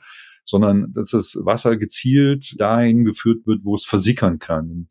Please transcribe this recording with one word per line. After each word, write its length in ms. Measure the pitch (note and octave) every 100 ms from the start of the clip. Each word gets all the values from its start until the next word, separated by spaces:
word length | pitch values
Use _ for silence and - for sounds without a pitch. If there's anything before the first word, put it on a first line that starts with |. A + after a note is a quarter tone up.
| - - - _ -
sondern 440 | G2 G#2 G2+ G2
dass 180 | - G2+
das 260 | A2+ G2 G#2
Wasser 340 | G2 A#2 A#2+ A2+
gezielt 800 | G#2 - C3 C#3 C#3 C#3 - -
dahin 440 | G#2 A2+ A#2+ A#2
geführt 440 | A2+ G#2+ A#2 A2+ A2
wird, 160 | G#2
wo 100 | G2
es 100 | G2+
versickern 540 | - G#2 F#2+ - F#2+ E2
kann, 320 | - D#2+ E2
in 160 | E2+ E2+